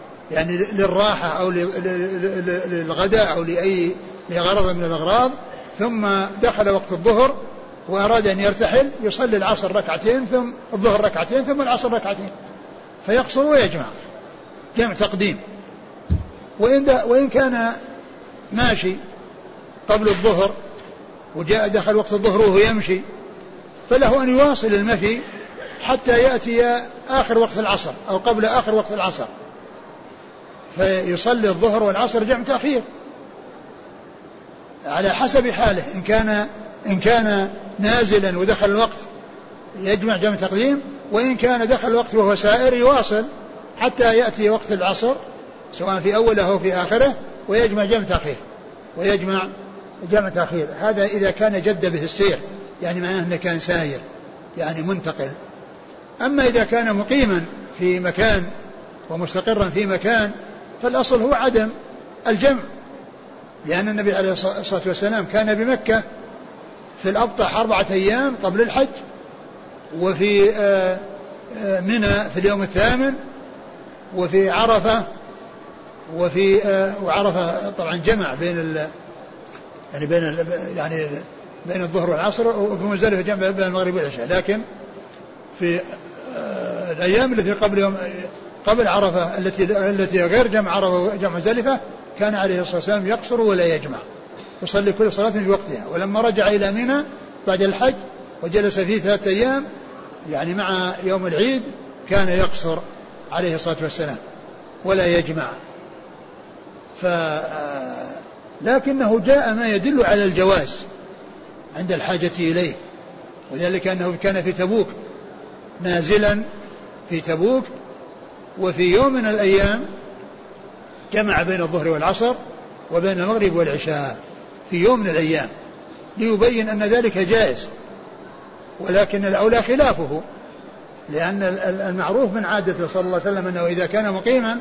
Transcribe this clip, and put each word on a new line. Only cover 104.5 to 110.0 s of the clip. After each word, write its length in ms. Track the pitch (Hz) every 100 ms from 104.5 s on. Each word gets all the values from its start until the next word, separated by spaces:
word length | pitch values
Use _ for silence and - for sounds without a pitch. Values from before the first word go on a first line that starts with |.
| - - -
ولا 220 | 180 190 180
يجمع. 440 | 170 156 160 123 - - - - - - - - - - - - - - -
ف-، 1120 | 180 170 160 151 156 156 147 139 127 123 123 - - - - -
لكنه 580 | 185 262 269 269 220 226
جاء 340 | 196 285 240
ما 140 | 220 226
يدل 360 | 202 233 285